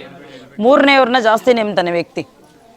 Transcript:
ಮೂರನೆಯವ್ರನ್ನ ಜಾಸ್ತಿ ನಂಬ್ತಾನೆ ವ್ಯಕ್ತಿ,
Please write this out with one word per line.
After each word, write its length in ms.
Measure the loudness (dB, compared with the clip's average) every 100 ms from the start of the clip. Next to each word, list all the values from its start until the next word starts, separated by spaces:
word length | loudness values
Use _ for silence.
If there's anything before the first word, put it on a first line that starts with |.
| -18 -20 -20 -20 -18 -4
ಮೂರನೆಯವ್ರನ್ನ 560 | 2 2 4 2 2 0
ಜಾಸ್ತಿ 300 | 0 0 0
ನಂಬ್ತಾನೆ 380 | 0 -2 -4 -2
ವ್ಯಕ್ತಿ, 340 | -4 -6 -10 -14 _ _ _ _